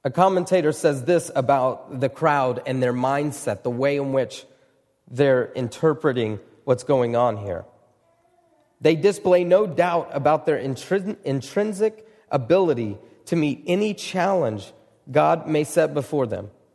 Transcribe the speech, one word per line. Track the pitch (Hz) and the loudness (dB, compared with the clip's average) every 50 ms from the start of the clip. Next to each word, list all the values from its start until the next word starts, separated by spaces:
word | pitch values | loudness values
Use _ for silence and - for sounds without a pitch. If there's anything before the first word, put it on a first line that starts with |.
| - | -6
A | 139 | -4
commentator | - 170 185 190 190 180 175 - 185 185 156 156 | 2 2 2 4 4 0 0 2 0 2 2 0
says | 151 - - 156 143 135 123 | -2 2 0 0 0 2 0
this | 147 175 165 165 - - | 0 0 0 0 -2 -4
about | 139 131 139 139 135 127 131 117 - - - 143 127 | -2 2 2 2 2 2 0 -2 -4 -12 -14 -6 -4
the | 135 131 | -4 -4
crowd | - - 156 156 147 143 131 127 120 123 - | -2 0 0 2 2 2 0 0 -2 -4 -6
and | 139 131 131 127 | -6 -2 0 0
their | 123 123 | 0 0
mindset, | 123 127 131 139 143 147 151 - - - 123 104 98 - | 0 0 0 0 0 -2 -4 -6 -6 -6 -6 -6 -4 -4
the | 123 | -6
way | 120 120 139 143 143 | -2 0 0 0 0
in | 143 139 139 135 | 0 -2 0 0
which | 135 123 117 - - - _ _ _ _ _ _ _ _ _ _ _ _ - | 0 -2 -2 -8 -16 -18 _ _ _ _ _ _ _ _ _ _ _ _ -14
they're | 123 123 143 139 131 127 113 - - | 0 2 4 4 4 4 2 -2 -4
interpreting | 131 127 117 - - - 160 151 131 - 151 127 123 113 107 107 101 - - _ _ _ | -6 -6 -6 -4 0 2 2 2 2 0 0 0 0 -2 -2 -4 -8 -10 -20 _ _ _
what's | - 127 - - | -2 -2 -2 2
going | - 143 127 123 117 117 | 0 2 2 2 2 2
on | 117 123 120 107 | 2 2 2 0
here. | 104 101 101 87 82 - - _ _ _ _ _ _ _ _ _ _ _ _ _ _ _ _ _ _ _ _ _ _ | -4 -6 -8 -8 -8 -10 -14 _ _ _ _ _ _ _ _ _ _ _ _ _ _ _ _ _ _ _ _ _ _
"They | 135 151 165 | 2 2 2
display | 156 156 202 196 202 - 185 180 180 180 | 4 2 0 0 2 2 2 4 4 4
no | 175 180 196 214 | 4 4 4 4
doubt | 190 131 151 170 180 170 170 143 - | 0 0 0 0 2 0 -2 -4 -4
about | - 143 131 147 156 151 151 | -6 0 2 2 2 2 2
their | 170 151 131 | 0 0 0
intrin-, | 127 135 131 - - - 180 202 185 208 208 - - | -2 -6 -6 -8 -4 -2 -2 -2 -2 -4 -10 -8 -4
intrinsic | 143 135 143 - - - 202 208 214 202 185 220 220 220 - - _ _ _ _ _ | -4 -4 -4 -4 -4 -2 -2 -2 -2 -2 -2 -2 -2 -2 -6 -20 _ _ _ _ _
ability | - 143 120 110 170 190 190 165 143 120 113 104 98 - - - - _ _ | -4 -4 2 2 2 4 4 2 0 0 -2 -6 -6 -10 -14 -20 -20 _ _
to | - 175 | -4 -2
meet | 170 151 147 127 - - | 0 0 0 -2 -4 -2
any | - 175 196 208 214 202 | -2 -2 0 0 -2 -4
challenge | - - - - 185 170 190 196 180 147 113 107 98 101 - - _ _ _ _ _ _ - | -6 -10 -6 -4 -2 0 0 0 0 0 -2 -4 -6 -10 -14 -20 _ _ _ _ _ _ 0
God | 131 147 151 156 165 165 156 | 2 2 4 4 2 0 0
may | 156 156 151 151 | -2 -2 -2 -2
set | - - 170 160 147 143 | 2 2 2 2 2 0
before | 147 135 - - 147 131 | -4 -4 -2 -2 -2 -2
them. | 110 110 98 95 98 _ _ _ _ | -2 -4 -8 -8 -14 _ _ _ _